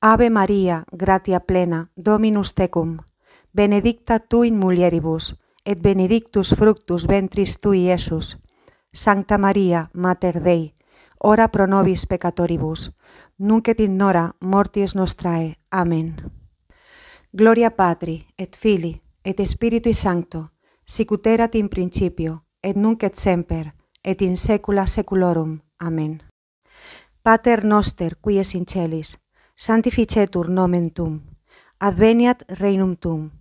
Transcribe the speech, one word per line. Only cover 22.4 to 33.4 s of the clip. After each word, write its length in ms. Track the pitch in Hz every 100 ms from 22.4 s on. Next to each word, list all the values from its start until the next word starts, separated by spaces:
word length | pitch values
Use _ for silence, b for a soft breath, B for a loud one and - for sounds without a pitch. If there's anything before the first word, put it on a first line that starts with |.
| _ _
et 140 | 190 202
nunc 280 | 214 226
et 120 | 202 -
semper, 580 | - 180 170 165 156 - _ _
et 180 | - 190
in 160 | 190 180
saecula 480 | - 208 208 202 185
saeculorum. 760 | - 202 190 180 165 160 156 _ _
Amen. 420 | 170 160 156 156 - _ _ _ B B B B B B
Pater 400 | - 226 247 233
noster, 540 | 214 208 196 - 170 170
qui 180 | - 202
es 160 | 190 185
in 100 | 175
celis, 520 | 196 170 160 156 - _ _ _ _
sanctificetur 960 | - 226 240 - 226 - 196 185 170
nomen 420 | 185 185 175 170
tuum. 300 | - 165 156 - - b b b b
Adveniat 640 | 202 180 220 233 240 247 - 185
regnum 380 | 202 196 190 175
tuum. 340 | 175 160 156 151